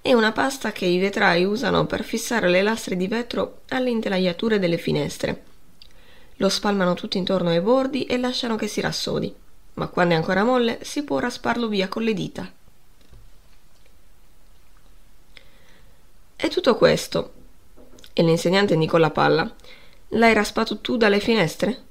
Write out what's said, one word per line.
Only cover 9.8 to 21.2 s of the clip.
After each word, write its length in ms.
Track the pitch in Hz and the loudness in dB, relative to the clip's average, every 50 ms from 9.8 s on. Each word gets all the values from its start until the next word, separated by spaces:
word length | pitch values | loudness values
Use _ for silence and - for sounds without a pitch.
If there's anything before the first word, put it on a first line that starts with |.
| 165 | -8
quando 280 | - - - 180 175 175 | -6 0 2 2 4 4
è 20 | |
ancora 260 | 160 160 170 185 185 202 | 2 2 2 0 2 2
molle 380 | 233 254 254 240 226 226 - - | 2 2 2 2 0 -2 -4 -8
si 220 | - - 294 294 | -8 -6 -6 -4
può 160 | 285 277 269 | -2 -2 -2
rasparlo 480 | 254 247 240 - - 240 233 240 240 220 | -2 -2 -6 -4 -2 -2 -2 0 -2 -2
via 180 | 208 196 185 | 0 -2 -2
con 160 | 190 - 226 226 | -2 -2 -4 -2
le 100 | 226 226 | -2 -2
dita." 400 | 180 156 156 - - 185 185 - - - - - - - - - - - - - - - - - - - - - - - - - - - - - - - - - - - - - - - - - - - - - - - - - - - - - - - - - - - - - - - - - - - - - - - - - - - - - | -2 -4 -8 -8 -10 -14 -14 -16 -20 -20 -20 -20 -20 -20 -20 -20 -20 -20 -20 -20 -20 -20 -20 -20 -20 -20 -20 -20 -20 -20 -20 -20 -20 -20 -20 -20 -20 -20 -20 -20 -20 -20 -20 -20 -20 -20 -20 -20 -20 -20 -20 -20 -20 -20 -20 -20 -20 -20 -20 -20 -20 -20 -20 -20 -20 -20 -20 -20 -20 -20 -20 -20 -20 -20 -20 -20 -20 -20 -20 -20 -20 -20 -20 -14
"È 140 | - - - | -6 -4 -4
tutto 260 | - - - - - | -2 0 2 2 2
questo?" 580 | - - 160 156 - - - - 82 - - - - - - - - - - - - - - - - - - - | 4 4 4 4 2 -2 -4 -6 -6 -6 -6 -12 -20 -20 -20 -20 -20 -20 -20 -20 -20 -20 -20 -20 -20 -18 -8 0
E 120 | - 175 | 2 4
l'insegnante 500 | 165 165 170 - 175 180 196 202 202 190 | 4 4 4 2 2 4 4 4 4 4
indicò 220 | 160 160 160 - | 2 2 4 4
la 160 | 170 160 151 151 | 4 4 4 4
palla. 420 | - 147 147 147 156 - 226 - - - - - - - - - - - - - | 2 2 4 4 2 0 -2 -6 -14 -18 -20 -20 -18 -20 -20 -20 -20 -16 -6 0
"L'hai 200 | 220 233 226 220 | 4 4 6 6
raspato 440 | 214 208 - - - 226 - - - | 4 2 0 -2 -2 -2 -2 -4 -8
tu 180 | - - 247 | -6 -4 0
dalle 240 | 233 226 208 202 202 | 2 4 4 4 2